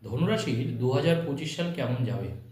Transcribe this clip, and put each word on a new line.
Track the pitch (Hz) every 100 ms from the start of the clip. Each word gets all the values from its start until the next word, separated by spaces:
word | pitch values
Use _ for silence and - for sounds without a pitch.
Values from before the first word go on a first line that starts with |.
ধনুরাশির | - - 180 220 - 120 - 113
দু | 123
হাজার | 139 160 165 -
পঁচিশ | 139 156 -
সাল | 175
কেমন | 170 120 123
যাবে? | 110 101 92 - -